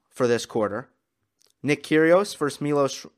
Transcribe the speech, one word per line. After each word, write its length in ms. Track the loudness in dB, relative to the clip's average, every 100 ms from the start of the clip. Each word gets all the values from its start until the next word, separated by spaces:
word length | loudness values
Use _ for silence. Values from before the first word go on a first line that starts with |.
| _
for 180 | -2 0
this 200 | 0 -2
quarter. 420 | -4 -4 -4 -12 _ _ _ _ _ _ _
Nick 200 | -4 -4
Kyrgios 540 | 0 2 4 4 2 -4
versus 240 | -6 -4
Milos 460 | -2 0 -2 -4 -14